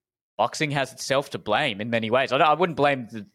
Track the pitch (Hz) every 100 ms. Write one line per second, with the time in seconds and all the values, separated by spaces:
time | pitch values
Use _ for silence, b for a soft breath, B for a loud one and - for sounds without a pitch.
0 | _ _ _ - 117 - 156 139 131 -
1 | - 135 143 107 107 107 147 98 117 117
2 | 110 123 127 131 156 151 180 135 143 135
3 | 110 113 98